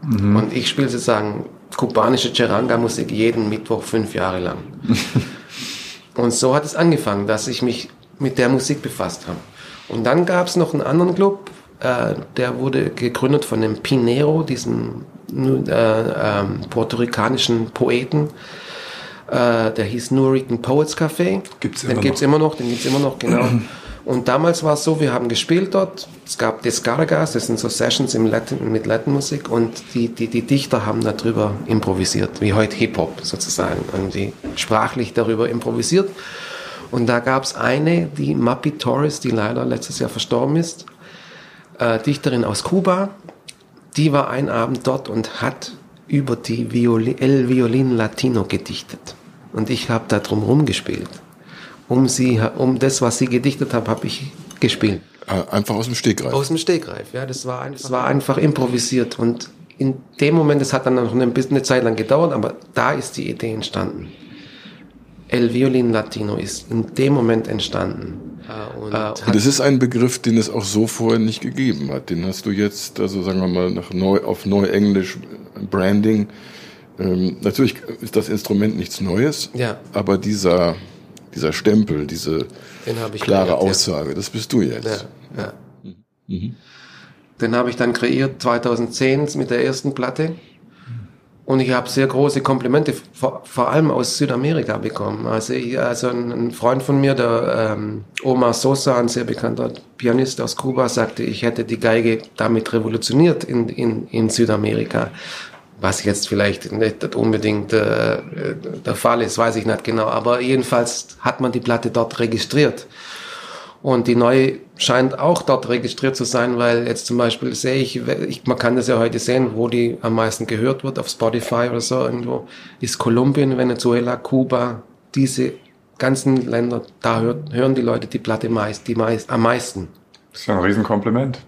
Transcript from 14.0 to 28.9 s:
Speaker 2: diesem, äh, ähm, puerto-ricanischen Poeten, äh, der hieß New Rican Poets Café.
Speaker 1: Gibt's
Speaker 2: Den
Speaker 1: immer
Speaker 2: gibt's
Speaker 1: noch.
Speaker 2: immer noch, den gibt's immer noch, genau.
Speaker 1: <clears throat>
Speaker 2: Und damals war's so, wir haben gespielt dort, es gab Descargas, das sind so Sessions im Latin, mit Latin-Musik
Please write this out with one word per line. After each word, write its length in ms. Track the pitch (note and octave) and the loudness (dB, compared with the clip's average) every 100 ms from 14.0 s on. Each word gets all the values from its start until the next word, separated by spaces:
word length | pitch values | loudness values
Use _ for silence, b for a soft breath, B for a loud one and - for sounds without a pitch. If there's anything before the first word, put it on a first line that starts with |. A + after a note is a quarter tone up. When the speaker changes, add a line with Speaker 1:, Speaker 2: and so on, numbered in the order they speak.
| A#2 B2 D3 D#3 | 4 4 4 2
Speaker 2:
diesem, 640 | D3+ B2+ A#2+ E2 - - - - - | 0 -4 -2 -2 -2 -8 -14 -18 -10
äh, 380 | C3+ C3 C3 - | -2 2 2 2
ähm, 920 | A#2+ A2+ A2 A2+ - G#2+ G2+ G2 G2 G2+ | 2 4 2 0 0 0 0 0 -4 -4
puerto-ricanischen 1000 | A#2 A2+ A#2 A#2+ A#2+ A2 B2+ - A#2 A2+ | -2 -2 0 -2 2 0 2 2 0 0
Poeten, 580 | - B2+ A#2+ B2+ D3+ D3+ B B B B B B B B B - | 0 2 2 2 0 0 B B B B B B B B B -4
äh, 420 | C3 A#2+ A2+ A2 | 2 2 4 2
der 140 | A2 G#2 | 0 -2
hieß 260 | A#2+ A#2+ | -2 0
New 180 | C3+ C3 | 2 4
Rican 320 | C3+ C3 A#2 | 2 0 -4
Poets 360 | A#2 C#3+ D#3 - | 2 2 2 0
Café. 440 | D#3+ - F3+ G3 - - | -2 0 0 0 -4 -8
Speaker 1:
Gibt's 220 | - - | -8 -6
Speaker 2:
Den 100 | B2+ | -2
Speaker 1:
immer 100 | A2+ | 0
Speaker 2:
gibt's 200 | C3+ C3+ | 2 2
Speaker 1:
noch. 60 | C#3 | 4
Speaker 2:
immer 120 | D3+ | 4
noch, 160 | D#3 D#3 | 4 0
den 140 | A#2+ | -4
gibt's 160 | A#2+ B2+ | -2 0
immer 140 | C#3 | 2
noch, 180 | C#3 - | 0 -2
genau. 300 | A#2+ A#2+ A#2 | 0 2 4
Speaker 1:
<clears throat> 120 | A#2 G#2+ B B B | 2 0 B B B
Speaker 2:
Und 240 | - B2+ B2 | -2 0 2
damals 360 | C3 E3+ E3+ | 2 4 2
war's 200 | D#3 D3 | 2 2
so, 160 | D#3+ D#3 | 2 2
wir 140 | C#3+ | 2
haben 160 | B2 A#2+ | 2 0
gespielt 460 | A#2 - E3+ F#3+ G3 | -2 2 2 4 0
dort, 320 | F#3+ - - - - | 0 -4 -16 -18 -12
es 140 | - | -2
gab 240 | A2+ A2 | -2 0
Descargas, 680 | A#2 A2+ A#2+ A#2+ D#3+ D#3 D#3 | -2 -2 0 0 2 2 2
das 120 | A#2+ - | -2 -2
sind 140 | A2+ | -2
so 100 | A2+ | -2
Sessions 460 | - A#2+ - C3 A2 | 0 0 2 0 2
im 100 | A2+ | 2
Latin, 460 | A2+ A#2 C3 A#2 | 2 -2 -4 -2
mit 160 | A2 | -2
Latin-Musik 640 | A2 | 0